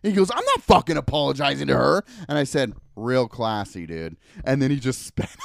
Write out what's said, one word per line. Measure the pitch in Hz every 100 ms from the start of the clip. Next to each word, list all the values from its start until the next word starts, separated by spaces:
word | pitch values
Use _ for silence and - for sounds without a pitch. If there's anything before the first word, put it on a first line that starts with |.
He | 208
goes, | 202 185
"I'm | 247 508
not | 523
fucking | - 156 - 160
apologizing | 127 151 139 135 143 139 143
to | 131
her." | 131 170 - 240 170
And | 147
I |
said, | 139 151 123 - - -
"Real | 113 127 117
classy, | - 113 110 98 95 82
dude." | 82 80 82 _ -
And | - 139
then | 131
he | 143
just | 131 127
<laughs> | -
sped | - - -